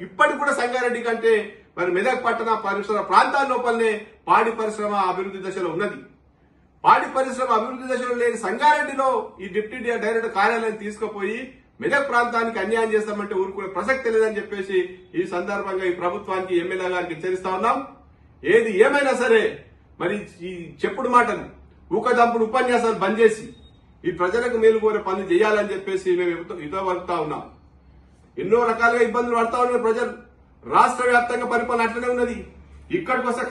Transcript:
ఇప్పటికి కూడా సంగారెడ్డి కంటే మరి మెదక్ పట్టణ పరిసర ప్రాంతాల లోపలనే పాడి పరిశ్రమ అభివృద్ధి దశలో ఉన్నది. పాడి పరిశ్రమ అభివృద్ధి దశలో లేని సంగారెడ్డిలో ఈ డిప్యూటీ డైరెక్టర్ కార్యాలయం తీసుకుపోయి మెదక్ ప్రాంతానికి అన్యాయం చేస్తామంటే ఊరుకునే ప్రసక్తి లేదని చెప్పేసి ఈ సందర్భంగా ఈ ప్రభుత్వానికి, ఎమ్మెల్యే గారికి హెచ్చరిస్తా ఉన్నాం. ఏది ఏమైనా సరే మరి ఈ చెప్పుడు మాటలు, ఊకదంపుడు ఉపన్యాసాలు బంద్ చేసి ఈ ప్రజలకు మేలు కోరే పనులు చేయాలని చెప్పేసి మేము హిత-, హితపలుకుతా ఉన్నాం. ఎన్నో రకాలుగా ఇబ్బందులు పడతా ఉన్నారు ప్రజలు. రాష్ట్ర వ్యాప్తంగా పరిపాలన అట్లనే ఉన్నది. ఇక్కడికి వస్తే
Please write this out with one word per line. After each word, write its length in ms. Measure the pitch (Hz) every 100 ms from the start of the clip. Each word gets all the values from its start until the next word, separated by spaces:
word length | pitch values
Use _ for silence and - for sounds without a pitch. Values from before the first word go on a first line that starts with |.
| 180
ఇప్పటికి 320 | - 294 262
కూడా 100 | 285 254
సంగారెడ్డి 400 | 240 254 240 - 226
కంటే 260 | 214 226 214 202 - - -
మరి 140 | 180 175
మెదక్ 280 | 233 247 202
పట్టణ 260 | 220 226 -
పరిసర 360 | 196 196 202 208 202
ప్రాంతాల 360 | 202 269 277 262
లోపలనే 400 | 254 240 226 220 208 - - -
పాడి 240 | 196 220 226
పరిశ్రమ 340 | 214 208 208 202 190
అభివృద్ధి 320 | 180 196 196
దశలో 240 | 185 190 175
ఉన్నది. 240 | 160 208 131 - - _ _ _ _ _ _
పాడి 220 | - - -
పరిశ్రమ 360 | 262 262 240 254 208
అభివృద్ధి 300 | 240 254 254
దశలో 240 | 240 247 240
లేని 180 | 240 220
సంగారెడ్డిలో 640 | 190 233 294 302 294 269 269 240 - -
ఈ 40 | 190 190
డిప్యూటీ 320 | 208 254 226 226
డైరెక్టర్ 320 | 208 226 220 190
కార్యాలయం 400 | 208 226 220 208
తీసుకుపోయి 540 | 208 208 214 208 196 233 262 - _ -
మెదక్ 260 | 202 277 277
ప్రాంతానికి 480 | 240 233 226 226 214
అన్యాయం 280 | 196 226 220
చేస్తామంటే 400 | 214 214 208 202 196
ఊరుకునే 280 | 190 202 190 180
ప్రసక్తి 380 | 208 262 233
లేదని 240 | 220 220 208
చెప్పేసి 400 | - 202 190 190 180 - - 156
ఈ 60 | 185
సందర్భంగా 500 | 180 185 202 196 190 185
ఈ 40 | 175
ప్రభుత్వానికి, 540 | 175 208 202 190 185 175
ఎమ్మెల్యే 280 | 175 185 185
గారికి 200 | 180 170
హెచ్చరిస్తా 360 | 156 185 185 190 185
ఉన్నాం. 200 | 233 269 277 - - - - -
ఏది 300 | 143 220 226 185 262
ఏమైనా 260 | 277 269 240
సరే 200 | 240 226 175 - - - _ -
మరి 160 | 170 202 - - 175
ఈ 40 | 175 160 143
చెప్పుడు 260 | - - 247 240
మాటలు, 300 | 220 175 - - - - -
ఊకదంపుడు 540 | 190 226 233 233 226 214
ఉపన్యాసాలు 480 | 254 254 240 226 196
బంద్ 180 | 190 214
చేసి 220 | 226 - - - - - _ _
ఈ 60 | 165 170
ప్రజలకు 380 | 180 233 240 233
మేలు 140 | 220 220
కోరే 180 | 214 208 185
పనులు 200 | 196 190
చేయాలని 420 | 175 214 214 202
చెప్పేసి 380 | 190 196 185 185 175
మేము 140 | 175 170
హిత-, 200 | 165 147
హితపలుకుతా 500 | 147 190 185 175 - 165
ఉన్నాం. 180 | 151 143 - - - _ - - - _ _ -
ఎన్నో 220 | 185 226 233
రకాలుగా 340 | 226 233 240 226
ఇబ్బందులు 300 | 233 240 240
పడతా 180 | 226 254
ఉన్నారు 180 | 247 247 220
ప్రజలు. 260 | 220 226 - - - _ _
రాష్ట్ర 400 | 117 170 247 247 247
వ్యాప్తంగా 380 | 240 240 240 -
పరిపాలన 320 | 240 - 240 240
అట్లనే 200 | 233 247
ఉన్నది. 240 | 247 240 220 - - - - - 175
ఇక్కడికి 280 | - 254 233
వస్తే 140 | - -